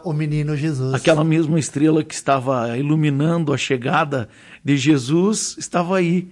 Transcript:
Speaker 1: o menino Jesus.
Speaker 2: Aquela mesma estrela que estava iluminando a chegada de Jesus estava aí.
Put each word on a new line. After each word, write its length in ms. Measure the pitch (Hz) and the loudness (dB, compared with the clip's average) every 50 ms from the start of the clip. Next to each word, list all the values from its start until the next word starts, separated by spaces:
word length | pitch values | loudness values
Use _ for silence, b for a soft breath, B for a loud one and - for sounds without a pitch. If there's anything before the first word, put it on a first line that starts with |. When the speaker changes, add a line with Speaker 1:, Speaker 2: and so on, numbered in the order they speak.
| - | -4
Speaker 1:
o 80 | 185 151 | -4 -4
menino 440 | 151 156 151 151 151 147 147 151 | -2 -2 -2 -2 -2 -2 -2 -2
Jesus. 380 | 139 143 160 151 131 131 131 135 | -2 -2 -2 -2 -2 -2 -2 -2
Speaker 2:
Aquela 280 | 131 - 170 160 151 156 | 0 2 2 2 4 2
mesma 360 | 160 156 165 165 139 165 165 | 2 2 2 2 2 0 0
estrela 420 | 123 - - 139 147 156 160 156 - | 0 -2 0 2 2 4 4 2 0
que 120 | - - | -2 -6
estava 640 | - - 143 139 135 123 135 131 123 117 117 120 | -6 -2 0 0 0 0 0 -2 0 -2 -2 -2
iluminando 760 | 123 143 143 156 156 151 151 139 135 147 165 170 170 165 147 139 | -2 -2 0 2 2 2 2 2 2 0 0 0 0 0 0 -2
a 40 | |
chegada 720 | 127 - - 139 123 117 135 - 151 160 147 139 131 107 B B B B B B B - | -2 -2 -2 -2 -2 -2 0 0 0 0 0 -2 -4 -4 B B B B B B B -2
de 120 | 139 143 | 0 0
Jesus 800 | 139 123 147 160 139 117 123 156 170 185 202 220 190 - - - - | 2 4 4 2 2 2 2 2 2 2 2 0 -2 -4 -6 -8 -10
estava 380 | - - - 175 175 170 190 | -10 -4 -4 -2 -2 0 0
aí. 320 | 190 180 170 175 185 180 - | 0 0 0 0 -2 -2 -6